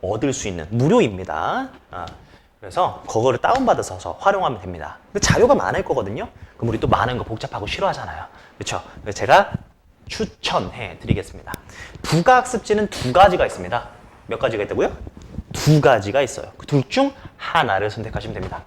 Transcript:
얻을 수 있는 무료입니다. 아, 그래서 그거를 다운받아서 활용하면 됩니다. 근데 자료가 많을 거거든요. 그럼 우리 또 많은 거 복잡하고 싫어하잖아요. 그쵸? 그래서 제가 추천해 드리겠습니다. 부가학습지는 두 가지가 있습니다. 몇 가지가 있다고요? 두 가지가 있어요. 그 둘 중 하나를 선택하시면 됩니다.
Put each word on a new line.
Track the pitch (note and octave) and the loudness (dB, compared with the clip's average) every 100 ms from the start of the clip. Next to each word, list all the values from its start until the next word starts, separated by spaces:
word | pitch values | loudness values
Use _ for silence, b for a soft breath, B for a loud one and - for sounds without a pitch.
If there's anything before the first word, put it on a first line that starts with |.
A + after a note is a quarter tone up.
얻을 | F#2 G#2+ C#3+ | -4 -2 -2
수 | B2+ A2 | -2 -4
있는 | F2 D#2+ | -6 -4
무료입니다. | A2+ C#3 A#3+ D#3 F#2 F2+ D#2 F#2 G3+ C4 - _ | 0 4 4 4 0 -6 -4 -2 -2 -6 -12 _
아, | F2 E2+ - b b b _ | -12 -12 -14 b b b _
그래서 | G2+ B2 F3 - - | -10 -2 -2 -2 -4
그거를 | A2+ B2 - | 2 2 2
다운받아서 | - B3 B3+ D3+ G#2+ F#2 F2+ E2+ | 2 2 4 2 0 -6 -10 -2
활용하면 | G3 G3 E3+ A#2 | 0 2 0 -2
됩니다. | F#2 F2 D2 - _ | -8 -10 -10 -14 _
근데 | G#2 | -4
자료가 | - D3 A#3 B3+ | 2 4 6 4
많을 | F#2 D3 F#3+ | 2 -2 -2
거거든요. | C#3 G2 A#2 A3+ - B B | -2 -2 -6 -10 -14 B B
그럼 | A#2 | -2
우리 | A2 | -2
또 | C3+ | 2
많은 | - A2+ B2 | 2 2 -2
거 | |
복잡하고 | - A2+ C3+ A2+ G2+ | -6 -8 -8 -8 -8
싫어하잖아요. | - G3 C#3+ G#2 D#2 - B B _ | -2 -2 -2 -8 -12 -14 B B _
그쵸? | - F#2+ - - | -8 -8 -8 -16
그래서 | - G2 | -10 -6
제가 | G2+ E3 G3+ - - _ _ _ - | 6 6 6 -2 -12 _ _ _ -14
추천해 | - A3 - - F3 F#2 B2 G#2 E2 | -8 -8 -6 -4 -4 -4 -8 -12 -12
드리겠습니다. | A2+ - F2+ F#2 E2 F2 - B B B | -2 -2 -2 -14 -14 -14 -14 B B B
부가학습지는 | - D#3 F3 B3+ B3 G#3+ - G#3 G#3 | -2 2 6 6 4 -6 0 0 0
두 | - B2 | -2 0
가지가 | B2+ G3 F3+ A#2+ | 6 6 6 0
있습니다. | - F2+ A#2 - - - - - | -2 -6 -6 -6 -18 -20 -20 -10
몇 | F#2 | -4
가지가 | B2+ A2+ | -2 -2
있다고요? | G2+ G2 F3+ - - - - - - | -2 0 -2 -2 -14 -16 -14 -14 -10
두 | - - D3+ | -2 4 6
가지가 | C#3+ A#2 G2 A2+ | 6 4 2 0
있어요. | C#3 - - - | 0 -4 -14 -16
그 | - | 0
둘 | C#3+ B2+ | 0 2
중 | - C#4 C4+ B B | 2 0 -2 B B
하나를 | - E3+ C3+ F#2+ G#2 | -2 0 2 0 -2
선택하시면 | G#2 A2 - A2 | -4 -8 -8 -8
됩니다. | G2+ F#2 F2+ | -8 -8 -10